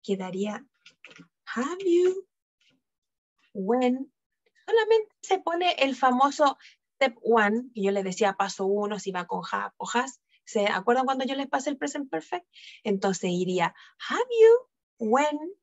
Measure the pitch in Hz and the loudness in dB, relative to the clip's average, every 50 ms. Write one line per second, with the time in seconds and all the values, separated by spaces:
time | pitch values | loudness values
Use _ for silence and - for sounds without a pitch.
0 | _ - 196 190 185 185 180 190 202 208 208 - - _ _ _ _ - _ _ | _ -4 -4 -4 -4 -8 -6 -4 -4 -4 -6 -10 -14 _ _ _ _ -20 _ _
1 | _ - - - - _ _ _ _ - - 226 254 277 349 370 392 370 339 349 | _ -20 -20 -20 -20 _ _ _ _ -10 -6 -6 -4 -4 -6 -4 0 2 4 4
2 | 359 370 370 392 - _ _ _ _ _ _ _ _ _ _ _ _ _ _ _ | 4 2 0 -2 -10 _ _ _ _ _ _ _ _ _ _ _ _ _ _ _
3 | _ _ _ _ _ _ _ _ _ _ _ 214 190 190 233 254 254 247 247 262 | _ _ _ _ _ _ _ _ _ _ _ -8 -2 -2 0 2 2 0 0 -2
4 | 269 - _ _ _ _ _ _ _ _ _ _ _ - 427 453 440 415 453 440 | -6 -14 _ _ _ _ _ _ _ _ _ _ _ 0 0 2 2 2 2 0
5 | 427 _ _ _ - - 381 381 - 330 339 339 359 349 - - 269 269 269 - | 0 _ _ _ -4 -2 -2 -2 -2 -4 -4 0 0 -2 0 0 0 -2 0 2
6 | 262 262 247 247 269 277 277 - 302 277 269 _ - - _ _ _ _ _ _ | 2 2 4 4 2 0 2 2 2 2 2 _ -16 -20 _ _ _ _ _ _
7 | 269 269 - - - - 233 226 208 202 214 233 254 262 _ 220 196 196 202 202 | -2 -2 -2 -4 0 2 2 4 4 2 0 -2 -4 -6 _ -4 -2 -2 -2 -2
8 | 190 190 180 - 220 196 196 - 196 196 - - 196 190 202 208 208 202 214 202 | -4 -6 -2 0 0 0 0 -2 -4 -4 -4 -4 -2 -2 0 -2 -2 -4 -6 -6
9 | - 196 180 180 175 - 190 185 170 - - 196 202 202 _ _ - - - 233 | -8 -8 -8 -8 -8 -6 -8 -10 -8 -6 -6 -6 -6 -8 _ _ -12 -4 -2 -2
10 | 254 262 - _ _ _ _ _ _ - - 220 202 208 - 185 185 - 240 254 | -2 -2 -8 _ _ _ _ _ _ -6 -2 0 0 0 0 0 0 2 2 2
11 | 262 254 269 262 262 247 269 269 269 - - 269 262 294 285 269 302 285 285 294 | 2 0 -2 -2 -2 -4 -4 -4 -4 -4 -4 -4 -4 -4 -6 -4 -6 -6 -6 -8
12 | 277 262 - 320 311 - - 349 _ _ _ - - - - - _ 214 196 196 | -8 -6 -8 -8 -8 -8 -10 -12 _ _ _ -20 -20 -20 -20 -10 _ -4 -4 0
13 | 196 196 190 - - 185 175 175 185 180 180 180 170 170 - - - - _ _ | 0 -2 -2 -2 -2 -2 -2 -2 -2 -2 0 0 -2 -2 -4 -10 -20 -20 _ _
14 | - - - 392 494 508 480 453 440 453 466 494 508 _ _ _ _ _ _ _ | -10 -6 -4 -4 -2 -2 6 8 10 10 10 6 4 _ _ _ _ _ _ _
15 | 233 214 220 262 294 302 294 302 311 349 403 _ | -2 2 2 4 4 2 0 -4 -8 -12 -14 _